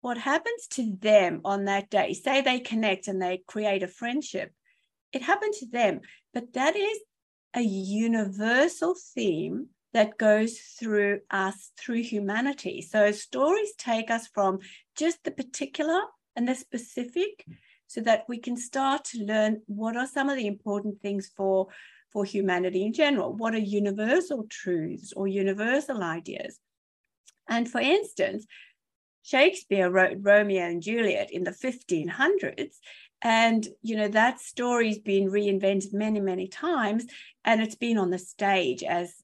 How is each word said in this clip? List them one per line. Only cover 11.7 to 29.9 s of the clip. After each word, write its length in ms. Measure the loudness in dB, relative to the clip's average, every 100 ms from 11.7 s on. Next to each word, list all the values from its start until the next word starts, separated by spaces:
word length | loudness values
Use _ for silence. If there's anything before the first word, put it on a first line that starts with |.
| -18
through 240 | -4 -4
humanity. 800 | -2 -4 -2 -2 -2 -4 -8 -10
So 280 | -4 4 4
stories 600 | 4 -6 0 2 2 0 -6
take 320 | -2 -2 0
us 180 | -4 -4
from 320 | 0 0 0 -8 -20 _ -2
just 280 | -2 0
the 60 | -6
particular 680 | -8 -10 -8 -8 -4 0 0 -2 _ _ -4
and 100 | -2
the 80 |
specific 920 | -2 -4 -10 -8 -10 -6 -2 -4 -4 -20 -20 _ _ _
so 160 | -6
that 220 | 2 2 0
we 100 | -8
can 180 | -6 -6
start 480 | -6 -2 0 0 -4
to 180 | -8
learn 380 | -2 2 2 0 -4
what 300 | -6 -4 -4
are 100 | -4
some 220 | -2 -2
of 80 | 0
the 100 | -4
important 540 | -4 -4 -4 -4 -6
things 320 | -6 -6 -6
for, 340 | _ 2 2 0 -6 -20 -20 _
for 120 | -4
humanity 600 | -2 0 0 0 0 -2
in 80 | -2
general. 400 | 2 2 4 -2
What 220 | -2 -2
are 40 | -2
universal 880 | -2 0 0 0 2 2 2 -6 -8
truths 640 | -10 -4 -4 -4 -8 -12 -4
or 100 | -2
universal 760 | 0 0 0 0 0 -2 -4
ideas? 560 | -4 -4 -8 -10 -10 -14 _ _ _ _ _ _ _ _ -4
And 180 | -2 -2
for 140 | -2
instance, 640 | 2 2 0 -2 -2 -2 -12 -20 -20 _ _ _ _ _
Shakespeare 680 | -2 4 4 4 -2 2 4